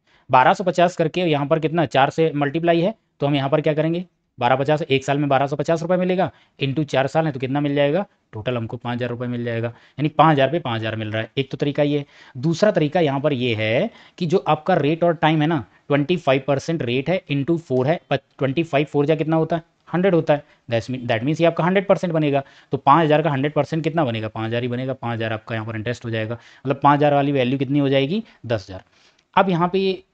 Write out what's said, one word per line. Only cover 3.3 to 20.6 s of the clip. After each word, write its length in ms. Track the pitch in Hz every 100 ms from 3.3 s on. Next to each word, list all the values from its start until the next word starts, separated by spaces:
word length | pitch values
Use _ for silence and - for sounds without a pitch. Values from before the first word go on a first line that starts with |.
यहाँ 160 | 143 135
पर 100 | 151
क्या 140 | 151
करेंगे, 320 | 151 156 170 185 _ _ -
बारह 180 | 120 131
पचास, 260 | 139 151
एक 220 | 170 131
साल 140 | 131 143
में 100 | 143
बारह 180 | 135 139
सौ 100 | 147
पचास 260 | 147 165
रुपये 140 | 165 180
मिलेगा, 340 | 180 180 160 - _ -
into 220 | 139 135
चार 220 | 147 131 135
साल 200 | 156 160
है 60 |
तो 80 | 131
कितना 200 | 127 143
मिल 140 | 147
जाएगा, 320 | 143 143 160 202 _ _
टोटल 240 | 110 104 123
हमको 200 | 113 120
पाँच 200 | 120 120
हज़ार 140 | 123
रुपये 180 | 120 123
मिल 160 | 120
जाएगा। 240 | 117 117 117
यानी 400 | 117 _ - 151
पाँच 260 | - 156
हज़ार 160 | 151 131
पे 80 | 170
पाँच 220 | 135 113
हज़ार 160 | 110 107
मिल 160 | 107
रहा 100 | 110
है, 100 | 113 -
एक 120 | 131
तो 60 | 139
तरीका 260 | 147 143
ये 160 | 147 147
है। 80 | 139 - - 131
दूसरा 340 | 147 160 208
तरीका 300 | 180 147 180
यहाँ 200 | 156 139
पर 120 | 147
ये 220 | 135 123
है 360 | 107 107 120 220 - - -
कि 80 | 175
जो 120 | 185
आपका 360 | - 151 -
रेट 300 | 175 143 160
और 100 | 170
टाइम 260 | 160 156 156
है 80 | 151
ना, 160 | 160 110 _ _
ट्वेंटी 280 | 143 143 175
फ़ाइव 260 | - 135 135
परसेंट 360 | 139 - 113
रेट 280 | 123 123 135
है 140 | 185 -
into 320 | 143 139 170
फ़ोर 280 | - 127 135
है, 140 | 170 -
प-, 40 |
ट्वेंटी 480 | 139 - - 135 135
फ़ाइव 240 | 160 139 151
फ़ोर 200 | 147 143
जा 80 |
कितना 220 | 156 156 160
होता 200 | 160 165
है, 60 | - _ -
हंड्रेड 220 | 165 190
होता 200 | 170 -
है। 100 | 147 - _